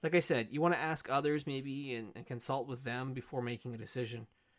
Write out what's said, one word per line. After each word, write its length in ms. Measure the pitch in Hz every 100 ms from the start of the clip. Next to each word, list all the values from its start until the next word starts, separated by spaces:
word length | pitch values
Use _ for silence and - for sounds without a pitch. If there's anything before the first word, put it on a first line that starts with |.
Like 120 | 165
I 60 | 175
said, 280 | 165 139 110
you 100 | 131
want 140 | 170
to 60 | 165
ask 280 | 156 156 -
others 360 | 135 147 151 143
maybe 480 | 135 135 139 143
and, 180 | 120 107
and 120 | 104 -
consult 420 | 123 - 135 131
with 160 | 123
them 280 | 131 123 131
before 280 | 131 - 135
making 320 | 120 117 127
a 40 | 113
decision. 480 | 107 - 120 117 113 _ _